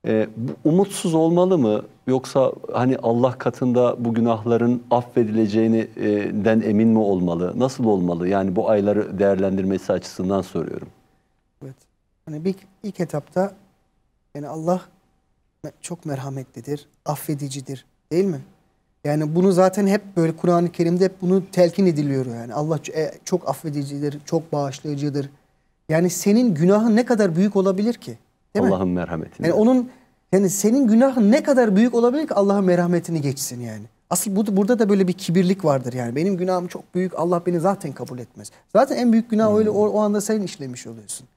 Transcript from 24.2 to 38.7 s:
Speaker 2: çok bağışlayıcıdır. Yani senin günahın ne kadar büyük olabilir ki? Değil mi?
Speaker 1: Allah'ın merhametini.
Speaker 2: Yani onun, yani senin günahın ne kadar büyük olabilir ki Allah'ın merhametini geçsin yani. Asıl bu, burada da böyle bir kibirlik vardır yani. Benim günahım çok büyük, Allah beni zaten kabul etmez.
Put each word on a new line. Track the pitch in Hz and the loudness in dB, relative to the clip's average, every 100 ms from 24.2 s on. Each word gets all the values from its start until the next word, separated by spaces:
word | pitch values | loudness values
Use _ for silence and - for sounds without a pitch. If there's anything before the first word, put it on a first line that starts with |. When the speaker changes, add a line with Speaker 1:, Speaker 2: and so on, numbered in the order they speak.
Speaker 2:
çok | - 165 156 | -4 -4 -2
bağışlayıcıdır. | 147 143 131 151 143 147 139 139 _ _ _ _ _ - | -4 -4 -8 -8 -4 -4 -4 -6 _ _ _ _ _ -2
Yani | 156 180 | 0 0
senin | 170 202 214 247 | 0 2 4 4
günahın | 151 175 208 226 214 | 2 4 4 4 2
ne | |
kadar | 247 233 202 165 | 2 2 2 2
büyük | 202 202 | 0 2
olabilir | 190 190 214 | 0 0 -2
ki? | 240 - 113 _ _ _ | -4 -12 -16 _ _ _
Değil | - - | 0 0
mi? | |
Speaker 1:
Allah'ın | 95 92 | 2 0
merhametini. | 90 85 82 80 - 160 | -2 -4 -6 -8 -4 0
Speaker 2:
Yani | |
onun, | 180 220 254 247 - _ _ _ | 4 4 4 0 -14 _ _ _
yani | 190 196 | 0 0
senin | - 214 262 247 | 0 2 2 4
günahın | 226 269 254 202 | 4 4 4 4
ne | 277 | 4
kadar | - 262 220 190 | 4 2 4 4
büyük | 240 | 2
olabilir | 240 240 285 311 | 2 2 0 -2
ki | |
Allah'ın | 202 196 202 | 0 2 2
merhametini | 185 175 175 175 170 165 | 2 2 2 -2 -2 -4
geçsin | 139 131 - 123 | -4 -6 -8 -10
yani. | 120 107 107 _ _ | -12 -12 -18 _ _
Asıl | 180 214 196 | -4 -2 -2
bu, | 220 196 | 0 0
burada | 208 240 | 2 2
da | 208 | 2
böyle | 202 180 | 2 2
bir | |
kibirlik | 170 - 175 180 196 | -2 0 2 2 0
vardır | 156 135 123 | 0 0 -2
yani. | 123 120 127 | -6 -4 -2
Benim | 185 185 | -2 -2
günahım | 185 185 175 | -2 -2 -4
çok | - - | -12 -8
büyük, | 180 185 - | -4 -4 -2
Allah | 170 175 175 | -2 0 0
beni | 175 | 0
zaten | 175 190 151 | 0 -2 -6
kabul | 127 123 123 | -10 -12 -12
etmez. | 117 - 104 _ _ | -14 -18 -20 _ _